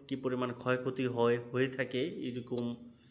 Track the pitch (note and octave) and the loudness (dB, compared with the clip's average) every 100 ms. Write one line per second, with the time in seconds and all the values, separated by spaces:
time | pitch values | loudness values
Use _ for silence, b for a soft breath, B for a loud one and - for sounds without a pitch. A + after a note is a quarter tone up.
0 | - C3 B2+ B2+ B2 A#2+ B2+ B2+ C3 C3 | -6 -4 -2 0 0 0 2 2 2 0
1 | B2+ A#2 A#2 A#2+ A#2+ B2 C3 C3 A#2+ B2 | 0 4 4 4 2 2 2 2 -2 0
2 | D#3+ G#3 C3 B2 A2+ A#2+ A#2+ A#3 - B | -2 -2 -6 -6 -4 -4 -2 -4 -10 B
3 | B | B